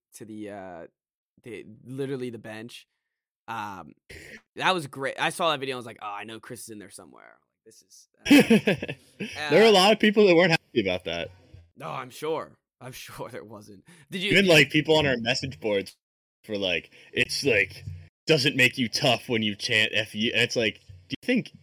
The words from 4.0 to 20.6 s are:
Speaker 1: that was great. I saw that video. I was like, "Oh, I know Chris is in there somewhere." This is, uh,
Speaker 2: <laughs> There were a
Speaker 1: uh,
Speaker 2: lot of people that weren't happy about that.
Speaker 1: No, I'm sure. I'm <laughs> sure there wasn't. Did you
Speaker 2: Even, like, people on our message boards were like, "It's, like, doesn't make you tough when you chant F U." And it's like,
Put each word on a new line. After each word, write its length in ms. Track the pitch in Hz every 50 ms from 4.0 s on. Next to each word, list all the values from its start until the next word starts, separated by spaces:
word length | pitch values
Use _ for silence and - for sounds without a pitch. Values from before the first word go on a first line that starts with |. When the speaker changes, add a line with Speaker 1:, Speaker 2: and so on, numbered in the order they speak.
| _ _ - - - - - - _ _ _
Speaker 1:
that 180 | - 139 175 190
was 120 | 180 143
great. 320 | 135 - 135 135 127 - -
I 120 | 139 165
saw 200 | 165 - 180 165
that 80 | 151 139
video. 160 | 135 135 131
I 40 | 123
was 80 | 113
like, 120 | 117 107 -
"Oh, 60 | -
I 160 | 104 101 101 104
know 160 | 110 117 110
Chris 240 | - - 127 113 -
is 40 | -
in 80 | 110 104
there 120 | 95 101
somewhere." 480 | - - 92 73 62 53 52 58 57 _ _ _ _ _ _
This 180 | 113 - _ _
is, 260 | _ _ - _ _ _ _
uh, 100 | - -
Speaker 2:
<laughs> 1200 | 277 285 - - 233 185 - 220 180 - - - - _ _ _ _ - 202 240 - - 151 147
There 100 | 147 185
were 60 | 220
a 40 | 226
Speaker 1:
uh, 20 | 208
Speaker 2:
lot 200 | 185 185 208 220
of 60 | 214
people 260 | - 214 208 220 214 196
that 80 | 170
weren't 160 | 160 185 175 165
happy 280 | - _ _ - 127
about 240 | 98 95 90 92 -
that. 240 | 85 85 85 80 - - _ _ _ _ - - _ _
Speaker 1:
No, 140 | - 147 160
I'm 200 | 143 135 127 127
sure. 420 | - - 147 156 160 139 98 76 _ _ _ _ _ _
I'm 120 | 120 127 127
<laughs> 0 |
sure 360 | - - - - - - -
there 140 | - 98 -
wasn't. 400 | 104 113 101 104 107 104 - _ _ - - - _ 147
Did 100 | 190 180
you 80 | 208
Speaker 2:
Even, 160 | 185 185 202
like, 240 | 185 165 156 143 139
people 260 | - 151 151 156 156
on 80 | 156 147
our 100 | 139 127
message 420 | 117 113 117 131 151 - 110 - -
boards 380 | - 110 104 98 95 - - _ _ _ _ _ _ _ _ _ _ -
were 100 | 107 101
like, 340 | 98 92 87 82 - - _ - - _ -
"It's, 320 | 92 - - - - 120
like, 400 | 135 113 101 98 - - - - - - - - - _ _ _
doesn't 300 | - 156 143 120 151 135
make 200 | 135 127 123 -
you 120 | - 123 107
tough 400 | - - - 135 117 110 - -
when 140 | 123 110 110
you 120 | 107 101
chant 380 | - - - 113 107 110 - -
F 200 | 104 107 - -
U." 160 | 104 110 120 -
And 100 | 110 120
it's 140 | 117 -
like, 240 | 127